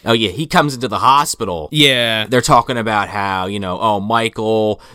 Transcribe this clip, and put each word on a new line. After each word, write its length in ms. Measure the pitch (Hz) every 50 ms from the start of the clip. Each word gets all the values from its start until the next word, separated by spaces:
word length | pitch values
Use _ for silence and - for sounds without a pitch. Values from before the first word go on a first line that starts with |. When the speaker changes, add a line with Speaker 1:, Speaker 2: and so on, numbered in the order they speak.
| -
Speaker 1:
Oh, 80 | 113 117
yeah, 160 | 117 110 92
he 160 | 87 139 160
comes 280 | 147 180 175 147 147 131
into 120 | 117 127
the 120 | 110 104 92
hospital. 680 | 110 127 139 147 147 - - - 113 98 87 82 - -
Speaker 2:
Yeah. 540 | 156 151 147 139 131 120 120 117 110 110 110
Speaker 1:
They're 140 | 110 127 123
talking 360 | - 151 139 120 - - 127
about 320 | 117 107 113 107 104 98 90
how, 380 | 101 104 98 98 95 92 92
you 120 | 98 101 101
know, 200 | 98 92 92 -
"Oh, 200 | 110 110 104 98
Michael, 840 | 101 110 117 113 117 113 - 117 107 110 110 110 107 107 104 - - -